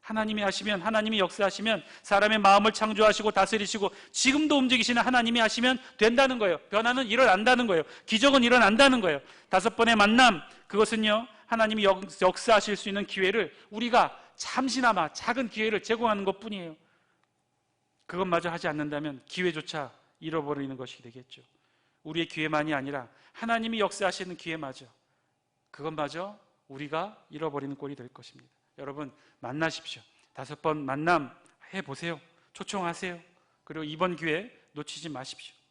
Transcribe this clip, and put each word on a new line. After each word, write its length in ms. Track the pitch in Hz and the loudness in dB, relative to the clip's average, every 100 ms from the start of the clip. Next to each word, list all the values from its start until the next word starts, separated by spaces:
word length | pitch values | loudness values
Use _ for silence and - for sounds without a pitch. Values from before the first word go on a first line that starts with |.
하나님이 420 | - 220 214 214 | -6 -4 -4 -2
하시면, 380 | 202 190 202 202 | -2 -4 -4 -4
하나님이 380 | 185 220 214 220 | 0 0 0 0
역사하시면, 640 | 185 - 196 - 214 214 - - | 0 0 -2 0 -4 -4 -6 -20
사람의 360 | - 202 208 220 | 0 4 4 4
마음을 340 | 196 202 214 | 6 8 6
창조하시고 600 | 214 214 208 214 202 214 | 0 -4 4 4 4 0
다스리시고 580 | 202 190 220 202 220 196 - - | 2 2 0 -2 -4 -4 -6 -12
지금도 440 | - 254 277 302 294 | -2 0 2 2 2
움직이시는 460 | 254 247 226 240 | 2 0 0 0
하나님이 380 | 226 254 226 233 | 2 2 2 2
하시면 380 | 220 - 247 254 - - | 0 2 0 0 -6 2
된다는 400 | 214 240 269 254 | 2 4 2 2
거예요. 200 | 208 156 _ | 0 -2 _
변화는 360 | 202 226 247 247 | -2 0 0 0
일어난다는 600 | 233 254 190 220 247 240 | 4 4 6 4 2 4
거예요. 160 | 170 147 - - | 0 -2 -10 -4
기적은 360 | 220 269 269 | 2 4 4
일어난다는 580 | 240 247 208 220 277 254 | 6 6 4 6 6 6
거예요. 200 | 185 143 - - _ | 0 -2 -6 -20 _
다섯 260 | 190 208 - | 0 0 0
번의 200 | 233 226 | 2 4
만남, 440 | 202 233 254 175 - - _ | 4 6 6 4 -8 -20 _
그것은요, 580 | 202 214 220 220 214 240 - _ | 0 0 2 0 0 -2 -18 _
하나님이 380 | 226 220 220 | 0 0 2
역-, 380 | 196 190 190 - | 2 2 -2 0
역사하실 540 | 185 180 - 214 202 202 | 0 2 4 4 4 -6
수 120 | 208 | -4
있는 160 | 196 | -6
기회를, 500 | 196 - 185 220 170 - _ | -6 -2 0 0 -4 -8 _
우리가 480 | 208 240 226 160 - - _ | -8 2 2 2 -2 -20 _
잠시나마 760 | - - 262 233 247 196 156 | -6 -4 -2 0 0 2 -2
작은 380 | - - 240 240 | -4 -6 -4 -4
기회를 320 | 208 220 214 | -2 -2 -2
제공하는 420 | - 226 233 208 | -2 -2 0 0
것뿐이에요. 520 | 196 190 226 208 170 156 _ _ _ _ _ _ _ _ _ _ _ _ _ | -2 -6 -8 -12 -12 -16 _ _ _ _ _ _ _ _ _ _ _ _ _
그것마저 420 | 175 185 170 170 | -6 0 0 -2
하지 200 | 165 180 | -4 -4
않는다면 540 | 151 147 147 151 131 _ | -4 -6 -6 -8 -12 _
기회조차 680 | - 180 151 151 160 131 _ _ _ | -4 -4 -4 -8 -10 -10 _ _ _
잃어버리는 580 | 160 160 143 147 139 131 | -6 -6 -4 -6 -6 -10
것이 260 | 123 - | -14 -16
되겠죠. 400 | 120 123 123 - _ _ _ _ _ _ | -20 -20 -20 -20 _ _ _ _ _ _
우리의 240 | 151 160 165 | -10 -6 -4
기회만이 480 | - 156 156 151 | -4 -2 -2 0
아니라 340 | 147 135 139 120 _ _ | -4 -4 -8 -10 _ _
하나님이 480 | - 226 233 226 226 | -12 -4 -2 -2 -2
역사하시는 560 | 196 - 190 - 185 165 | -2 0 -2 -2 -10 -12
기회마저, 500 | 170 160 143 131 127 _ _ _ _ _ _ _ _ | -10 -8 -10 -14 -20 _ _ _ _ _ _ _ _
그것마저 680 | - 151 156 143 156 190 208 _ _ _ | -12 -10 -6 -6 -6 -10 -12 _ _ _
우리가 560 | 135 147 156 190 214 _ | -14 -8 -6 -8 -12 _
잃어버리는 460 | 151 160 143 139 139 | -8 -6 -6 -8 -10
꼴이 180 | 143 139 | -12 -14
될 120 | 120 | -16
것입니다. 420 | - 120 135 127 _ _ - | -20 -20 -20 _ _ _ -16
여러분, 340 | 139 139 143 _ _ _ | -14 -12 -14 _ _ _
만나십시오. 640 | 120 139 160 - - - _ _ _ | -10 -4 -4 -4 -14 -18 _ _ _
다섯 260 | - 135 147 | -16 -14 -4
번 240 | 160 151 | -2 -2
만남 500 | 135 135 160 170 131 - _ _ - | -4 -4 2 0 0 -14 _ _ -14
해보세요. 480 | 113 113 135 170 156 _ _ _ | -12 -10 -10 -10 -10 _ _ _
초청하세요. 680 | - 190 202 175 165 185 175 _ _ _ _ | -18 -10 -6 -6 -6 -10 -10 _ _ _ _
그리고 200 | _ 151 | _ -12
이번 320 | 151 156 180 170 | -10 -2 -2 -2
기회 340 | 160 156 226 _ _ | -2 -4 -4 _ _
놓치지 360 | - 151 151 160 | -16 -14 -12 -12
마십시오. 460 | 135 131 - - _ _ | -12 -12 -16 -20 _ _